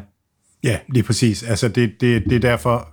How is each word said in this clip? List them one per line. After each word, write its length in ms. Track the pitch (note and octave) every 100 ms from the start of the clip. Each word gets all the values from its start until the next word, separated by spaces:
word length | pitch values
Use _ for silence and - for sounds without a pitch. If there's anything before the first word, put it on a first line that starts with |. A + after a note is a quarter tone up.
| G2 _ _ _ _ _
Ja, 140 | B2+ G2+ -
lige 140 | B2+
præcis. 400 | G#2 A2 B2 G2+
Altså, 240 | A#2 G#2+ B2
det, 340 | A2+ A#2 -
det, 220 | B2 A#2 -
det 100 | B2
er 40 |
derfor, 480 | B2 A#2 B2+ A#2+ -